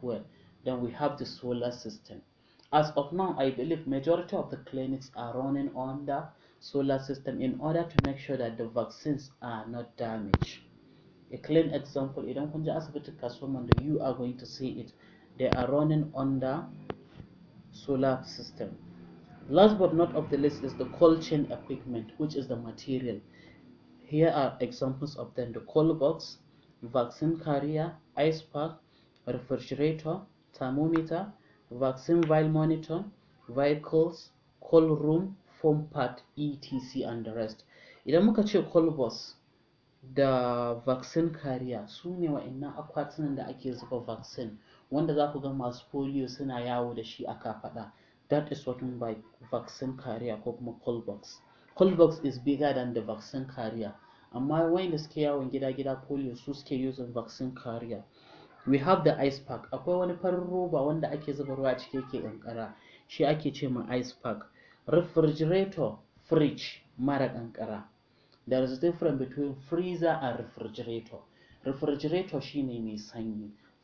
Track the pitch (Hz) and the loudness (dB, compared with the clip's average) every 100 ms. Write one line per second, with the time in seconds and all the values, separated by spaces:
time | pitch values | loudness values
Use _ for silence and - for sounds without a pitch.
0 | 123 104 - - - _ 131 127 120 - | -4 -4 -8 -20 -20 _ -4 -2 -2 0
1 | 147 - 127 - 123 120 120 120 110 - | -2 -2 -8 -6 -4 -2 -2 -4 -10 -12
2 | - - - _ _ _ _ 151 151 147 | -18 -20 -20 _ _ _ _ 2 4 0
3 | 139 175 185 143 135 127 147 160 135 135 | -2 0 0 2 0 0 -2 -2 0 0
4 | 143 170 - 185 151 127 - 131 131 135 | 2 2 2 -4 -4 -8 -8 -6 -4 -4
5 | - - 117 123 135 139 139 127 135 139 | -6 -10 -6 -4 -2 0 -2 -4 -6 -6
6 | 143 143 151 - _ _ - 139 139 135 | -4 -4 -4 -16 _ _ -4 0 2 0
7 | 135 135 - - 131 120 156 165 165 - | -2 -6 -6 -2 -2 -2 0 0 2 2
8 | 139 135 - 127 117 113 113 117 110 - | 0 -4 -4 -2 -2 -4 -4 -2 -4 -4
9 | 151 135 - _ 123 113 113 117 113 - | -2 -2 -4 _ -10 -8 -8 -10 -10 -8
10 | 117 113 101 95 - - - - - - | -6 -4 0 0 0 -8 -20 -20 -20 -20
11 | - - - 135 - 160 156 139 - 139 | -20 -20 -16 -14 4 4 4 0 -4 -4
12 | 135 - 120 131 151 156 151 156 - 147 | -4 -6 -6 -6 -6 -4 -4 -4 -6 -10
13 | - - 123 - 135 131 117 - 143 147 | -12 -10 -10 -8 -8 -6 0 2 2 0
14 | 135 123 123 123 113 - 131 - - - | 0 -2 -4 -6 -12 -8 -6 -6 -12 -18
15 | - - - - 127 - 123 143 156 156 | -20 -20 -20 -2 2 2 2 2 2 2
16 | 143 135 135 135 131 143 - - - - | 0 -2 -2 0 -2 -4 -8 -16 -14 -16
17 | - - - - - - - - - 131 | -16 -20 -20 -20 -20 -20 -20 -14 -2 2
18 | 135 131 - - 117 - 107 - - - | 2 2 -4 -14 -16 -10 -10 -10 -18 -18
19 | - - - - - 151 214 208 175 160 | -20 -20 -20 -18 2 8 8 8 4 6
20 | 170 156 151 139 143 - 135 - 123 - | 4 2 0 2 2 2 -6 -4 -6 8
21 | 165 165 - 156 - 120 - 131 131 117 | 8 8 4 0 0 -4 -8 -8 -6 -6
22 | 110 - 151 139 127 117 113 107 - 127 | -8 -6 -4 -2 -4 -6 -6 -12 -4 -2
23 | 123 104 - - - - - - - - | -2 -6 -10 -20 -20 -20 -20 -20 -20 -20
24 | - 151 160 151 131 - 120 - 131 131 | -2 6 6 6 2 0 -4 0 -2 -2
25 | 143 - 120 - 117 110 - 156 160 151 | -6 -8 -8 -6 -6 -6 2 6 6 6
26 | 139 165 - - _ _ _ _ 120 123 | 2 2 -6 -16 _ _ _ _ -2 0
27 | 120 - 156 165 156 139 147 156 170 - | 0 0 0 0 0 0 0 -2 -2 -6
28 | _ - 151 156 - 147 160 160 _ _ | _ 2 2 2 -4 -4 -4 -6 _ _
29 | _ _ - 123 - 127 - 135 151 156 | _ _ -6 -6 -4 -4 -4 0 0 0
30 | 156 185 - _ _ - 131 139 160 160 | -4 -6 -8 _ _ -6 -2 2 4 2
31 | 160 165 208 - _ _ _ 123 131 131 | 2 -2 -4 -12 _ _ _ 0 0 0
32 | - 170 156 156 156 156 160 156 - 170 | 4 4 6 6 6 4 4 0 -2 -6
33 | 208 - _ _ - 123 143 151 - 160 | -6 -14 _ _ -6 2 2 2 2 4
34 | 165 170 - _ _ _ - 165 160 147 | 4 0 -16 _ _ _ 6 8 8 4
35 | 147 165 190 - _ - 156 151 - 151 | 4 4 2 -8 _ 2 4 4 2 -2
36 | 123 - - - 147 139 - 131 - 131 | -2 -2 -14 -4 -4 -4 -6 -6 -4 -6
37 | - 117 110 117 107 - _ - - - | -4 -4 -6 -4 -4 -6 _ -20 -20 -10
38 | - 160 214 214 208 185 156 170 160 143 | 4 6 8 6 4 2 4 4 4 2
39 | 113 - - - _ _ _ _ _ _ | -2 -2 -14 -18 _ _ _ _ _ _
40 | 131 131 135 131 123 120 120 117 131 127 | -4 2 4 4 4 2 0 0 0 0
41 | - 165 165 156 139 127 127 113 104 - | 0 0 0 -2 -4 -4 -4 -6 -8 -12
42 | 175 180 165 139 107 131 143 151 151 160 | -8 -2 0 0 -4 -8 -8 -10 -8 -6
43 | 156 - 147 135 - 131 131 120 - 123 | -6 -4 -2 -2 -6 -6 -6 -6 -6 -6
44 | 120 113 - - 113 104 _ - _ 143 | -6 -10 -10 -10 -10 -10 _ -20 _ 0
45 | 160 147 147 147 139 139 123 123 - 139 | 2 2 2 0 -4 -4 -4 -6 -6 -4
46 | 135 139 127 127 139 123 120 123 120 117 | -2 -2 -4 -4 -6 -4 -2 -2 -2 -4
47 | 110 - - - 117 107 117 117 104 - | -8 -8 -8 -6 -8 -8 -10 -10 -12 -16
48 | _ _ _ 147 147 139 - 123 131 123 | _ _ _ 0 0 -6 -6 -6 -6 -4
49 | 117 107 - _ 120 120 - - 131 131 | -4 -6 -12 _ -6 -6 -6 -8 -8 -6
50 | 127 113 120 107 120 117 120 - - 120 | -8 -6 -4 -6 -6 -8 -10 -8 -6 -4
51 | 113 104 - - _ _ - - 190 165 | -6 -10 -14 -20 _ _ -20 4 4 8
52 | 160 156 139 120 131 139 147 131 123 117 | 6 6 -4 -2 0 2 2 2 0 -2
53 | 107 107 - 135 135 - 110 113 104 - | -4 -8 -8 -8 -8 -8 -6 -6 -8 -10
54 | - - _ 120 139 160 165 180 185 156 | -20 -20 _ -4 0 2 4 2 2 -2
55 | - 156 147 143 131 135 135 135 135 131 | -4 0 2 2 -2 -2 -2 -2 -4 -4
56 | - 139 135 123 - 139 - 135 131 131 | -4 -4 -4 -6 -8 -10 -4 -2 -2 -4
57 | 123 117 107 - 127 127 123 117 117 101 | -6 -6 -6 -6 -8 -6 -8 -8 -6 -10
58 | - _ - - - - - 139 147 185 | -10 _ -20 -20 -20 -8 2 4 6 6
59 | 151 - 139 131 - 117 - 131 - 180 | 6 4 0 0 -8 -10 -8 -6 0 0
60 | 180 175 185 180 175 180 175 156 143 160 | 0 0 0 0 -2 -2 0 2 2 2
61 | 151 147 - 139 139 135 135 127 - 135 | 0 -4 -6 -6 -4 0 0 0 -2 -6
62 | 127 123 107 104 117 117 107 - - - | -4 -6 -6 -10 -10 -8 -8 -12 -20 -20
63 | _ - 147 151 147 - 135 123 107 127 | _ 0 2 2 0 -2 -2 -2 -2 -2
64 | 123 - 123 104 - _ - _ - 160 | -4 -6 -6 -6 -8 _ -20 _ 2 2
65 | 175 165 156 147 160 190 196 170 117 - | 4 4 4 4 2 4 2 0 -4 -4
66 | _ _ - 156 147 - - - _ - | _ _ 2 4 4 2 -10 -12 _ -2
67 | 135 139 131 117 117 - 110 107 - _ | 0 2 0 -2 -10 -8 -6 -6 -10 _
68 | _ _ _ _ - 131 131 131 170 170 | _ _ _ _ 0 2 2 2 0 2
69 | 170 135 131 143 143 135 - 170 180 170 | 0 0 -2 -2 -4 -4 -4 -2 0 2
70 | 165 151 131 113 110 - 110 - 117 117 | 2 2 0 -4 -8 -10 -10 -8 -6 -6
71 | - 104 - _ _ - 135 135 147 143 | -8 -16 -18 _ _ -8 -6 -2 0 0
72 | 156 180 190 143 - 147 131 117 110 107 | 0 0 -2 -6 -4 -4 -4 -4 -6 -8
73 | - 117 110 107 104 - _ _ | -10 -8 -6 -6 -10 -16 _ _